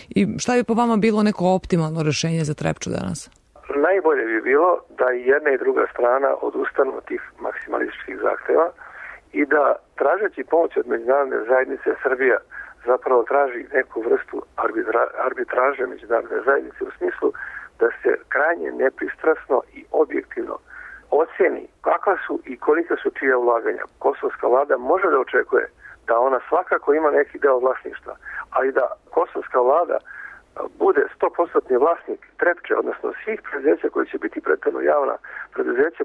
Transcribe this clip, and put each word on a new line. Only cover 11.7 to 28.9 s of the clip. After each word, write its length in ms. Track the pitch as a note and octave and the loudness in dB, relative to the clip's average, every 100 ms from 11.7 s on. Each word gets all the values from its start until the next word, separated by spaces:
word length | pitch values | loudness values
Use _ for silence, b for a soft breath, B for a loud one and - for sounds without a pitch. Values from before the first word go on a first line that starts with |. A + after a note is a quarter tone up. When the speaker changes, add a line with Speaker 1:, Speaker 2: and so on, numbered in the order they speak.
| C3+ - B2+ | -2 -4 -2
Speaker 2:
Srbija 360 | C3+ B2+ B2 G#2 - B B - A#2 | -2 0 2 2 -2 B B -8 -2
zapravo 360 | B2 - B2+ | 0 4 2
traži 440 | A2+ C3+ B2+ A#2+ - | 4 2 0 -2 -4
neku 260 | C3 B2+ - | -4 -2 -4
vrstu 420 | A2+ C3 - - - - | 0 0 0 -10 -10 -6
arbitra-, 520 | A#2 A2 G#2+ A2+ B2+ - B2+ | -4 -2 0 0 0 -2 -4
arbitraže 600 | B2 B2 B2+ C3 C3+ A#2+ | -4 -4 0 0 0 -6
međunarodne 540 | G#2+ - A2+ - A2 | -8 -2 -2 -2 -2
zajednice 400 | - - - - | 0 0 -2 -8
u 60 | - - | -10 -6
smislu 340 | F3+ - - B B B B - | -6 -2 -4 B B B B -2
da 80 | A#2 - | -2 0
se 80 | - - - | -2 -2 -2
krajnje 420 | C#3+ D3+ E3+ D3 | -2 0 0 -4
nepristrasno 880 | B2+ C3 - F#3 - D#3+ D#3 - B2+ - | -2 -2 -2 -6 -2 0 0 0 -2 -2
i 120 | - - | -12 -4
objektivno 680 | D3 D#3 - - - A#2+ - B B B B B | 0 0 0 -6 -8 -8 -10 B B B B B
oceni 560 | C#3 D#3+ - F3+ - - _ | 0 0 2 0 0 -8 _
kakva 360 | - D#3 - F#4 - | -2 0 0 -2 -2
su 140 | D#4 | -8
i 120 | - - | -8 -4
kolika 380 | - D3+ E3+ - | 0 2 0 -2
su 80 | - - | -4 -2
čija 200 | C#3 B2+ | 0 2
ulaganja. 460 | A#2+ A#2 A2 G#2+ G2+ _ | 4 2 0 -4 -8 _
Kosovska 480 | C3+ C#3 B2 - A#2+ | -2 -2 -4 -2 2
vlada 300 | B2 D3 C3+ | 2 2 0
može 320 | B2 F3+ F#3+ | 2 0 2
da 100 | C#3+ | 2
očekuje 460 | B2+ B2+ A2+ B2 A2+ B B B - | 2 0 2 0 0 B B B 0
da 120 | A#2 | 2
ona 220 | B2+ C3 - | 4 0 0
svakako 460 | D3+ F3+ E3+ - | -2 0 0 2
ima 160 | D3 D#3 | 2 4
neki 280 | C#3+ C#3+ - | 2 0 0
deo 200 | C#3+ B2+ | 2 4
vlasništva, 560 | C3 B2 - - - - B B B | 2 0 -6 -14 -16 -16 B B B
ali 220 | - C3 | -2 0
da 140 | C3+ B2+ | 0 -2